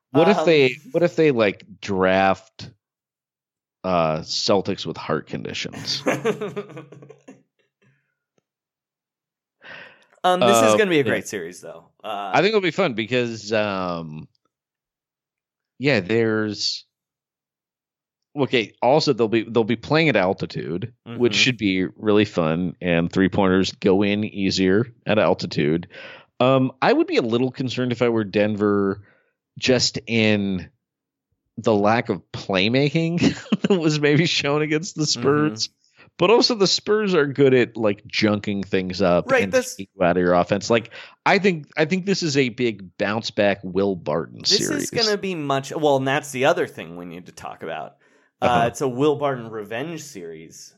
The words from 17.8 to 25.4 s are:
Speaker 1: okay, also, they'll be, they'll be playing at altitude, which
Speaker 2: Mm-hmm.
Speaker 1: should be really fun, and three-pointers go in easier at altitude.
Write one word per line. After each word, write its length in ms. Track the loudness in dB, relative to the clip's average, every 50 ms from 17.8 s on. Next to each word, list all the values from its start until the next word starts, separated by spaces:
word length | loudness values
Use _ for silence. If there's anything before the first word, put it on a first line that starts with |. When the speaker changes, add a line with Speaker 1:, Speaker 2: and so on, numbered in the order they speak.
| _ _ _ _ _ _ _ _ _ _ _ -4
Speaker 1:
okay, 360 | -2 0 0 0 0 -2 -6 _ 2
also, 320 | 2 4 4 2 2 0
they'll 140 | 0 0 2
be, 160 | 2 0 -2
they'll 200 | 0 0 0 0
be 120 | 0 -2
playing 340 | -4 -2 -2 0 2 2 2
at 60 | 2
altitude, 760 | 2 2 2 0 -2 -6 -8 -8 -10 -8 -6 -6 -8 -8 -10 -14 _ _
which 260 | -14 -4 0 0 2 2
Speaker 2:
Mm-hmm. 60 | 2
Speaker 1:
should 160 | 0 0 0
be 300 | 0 -2 -2 0 0 -2 -4 -6
really 300 | -4 0 2 4 4 2
fun, 500 | 2 0 0 0 0 0 0 -2 -4 -6 -6 -2
and 280 | 0 0 2 0 0
three-pointers 640 | 2 2 2 2 2 2 2 4 4 2 2 0 -4
go 300 | -2 0 2 2 4 2
in 200 | 0 0 -2 -4
easier 640 | -6 -4 -2 -2 -2 0 2 2 4 4 2 2 -2 -8 _ _
at 120 | 0 2 2
altitude. 720 | 4 2 2 0